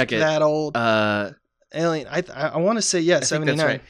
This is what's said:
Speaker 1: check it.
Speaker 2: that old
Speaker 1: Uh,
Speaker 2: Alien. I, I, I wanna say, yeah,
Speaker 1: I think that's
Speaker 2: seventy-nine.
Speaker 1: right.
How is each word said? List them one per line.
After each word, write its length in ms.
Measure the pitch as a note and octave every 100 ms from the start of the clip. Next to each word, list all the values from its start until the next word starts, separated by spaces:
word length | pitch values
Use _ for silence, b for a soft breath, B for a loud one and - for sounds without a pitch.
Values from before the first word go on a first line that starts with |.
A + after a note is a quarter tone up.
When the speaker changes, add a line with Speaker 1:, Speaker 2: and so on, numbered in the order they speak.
| C3
Speaker 1:
check 20 |
it. 60 | A2+
Speaker 2:
that 220 | D#3 D3+
old 340 | D3+ D3+ D3+ C3+
Speaker 1:
Uh, 540 | A#2 A2 G#2+ G#2 G2+ - _ _ _
Speaker 2:
Alien. 320 | D3 E3+ D#3+ A#2
I, 140 | D3+ F3
I, 140 | C3 D3+
I 80 | D#3+
wanna 240 | F3+ A3+
say, 180 | - F3+
yeah, 160 | E3 E3+
Speaker 1:
I 0 |
think 40 |
that's 80 | -
Speaker 2:
seventy-nine. 360 | D3+ D3+ D3+ D3+
Speaker 1:
right. 160 | A2 -